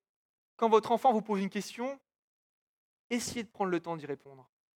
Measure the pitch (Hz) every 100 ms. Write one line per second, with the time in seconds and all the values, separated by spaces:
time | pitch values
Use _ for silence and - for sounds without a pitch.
0 | _ _ _ _ _ - 226 214 214 233
1 | 269 220 - 196 196 208 190 - 254 277
2 | _ _ _ _ _ _ _ _ _ _
3 | - 240 - 240 208 - 196 175 170 165
4 | 143 139 - 135 - _ _